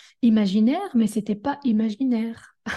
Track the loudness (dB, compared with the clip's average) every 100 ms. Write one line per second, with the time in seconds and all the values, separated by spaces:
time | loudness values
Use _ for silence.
0 | -20 _ 2 4 2 2 2 0 -2 0
1 | 0 -2 -4 -4 -4 -4 0 0 0 -2
2 | -2 -2 -4 -8 -18 _ -10